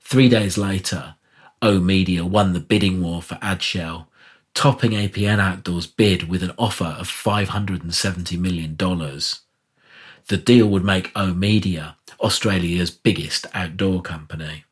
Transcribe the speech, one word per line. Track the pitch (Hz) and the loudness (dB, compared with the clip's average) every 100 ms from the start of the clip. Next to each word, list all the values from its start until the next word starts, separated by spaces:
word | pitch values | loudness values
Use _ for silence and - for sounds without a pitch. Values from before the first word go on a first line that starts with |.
Three | - 127 127 | 2 4 6
days | 117 101 90 | 6 2 0
later, | 101 95 - 87 71 - _ _ - _ | -2 -2 -4 -6 -8 -20 _ _ -20 _
oOh! | 113 98 | 2 4
media | 90 95 92 90 | 4 4 2 0
won | 87 104 98 | 2 2 2
the | 87 | 0
bidding | 78 104 101 92 | 0 2 2 0
war | 87 85 | -2 -4
for | - 85 | -8 -8
Adshel, | 101 90 - 98 82 82 78 _ - _ _ | -6 -4 -4 -6 -6 -10 -14 _ -20 _ _
topping | - 143 - 117 | 2 2 2 0
A | 107 101 | 0 -2
P | - 101 | -2 0
N | 104 | 2
Outdoor's | 95 92 - 87 82 | 0 -2 -6 -6 -6
bid | - 104 90 82 | 2 2 2 0
with | 90 | -4
an | 90 - | -4 -2
offer | 113 - 85 73 | -2 -2 -6 -6
of | 90 | -6
five | - - 104 98 | -4 -2 0 -2
hundred | 104 98 92 | -4 -4 -6
and | 85 | -4
seventy | 85 98 90 87 87 | -4 -4 -4 -6 -4
million | 92 87 80 78 | -2 -2 -4 -4
dollars. | 92 90 76 69 - - _ _ _ _ _ - - - - | -2 -2 -6 -6 -6 -8 _ _ _ _ _ -20 -20 -20 -6
The | 98 | -4
deal | 82 120 107 | 6 6 6
would | 98 | 4
make | 95 95 92 104 | 2 0 -2 -4
oOh! | 95 | -2
media | 90 101 107 98 82 76 - - - | 0 2 2 2 -4 -8 -16 -20 -4
Australia's | - - 117 95 87 87 87 | -2 0 0 0 0 0 -2
biggest | - - 87 78 - - | 0 0 0 -2 -6 -6
outdoor | - 90 87 98 92 | -8 -8 -2 -2 -2
company. | - 80 76 78 78 76 _ | -4 -12 -10 -12 -10 -12 _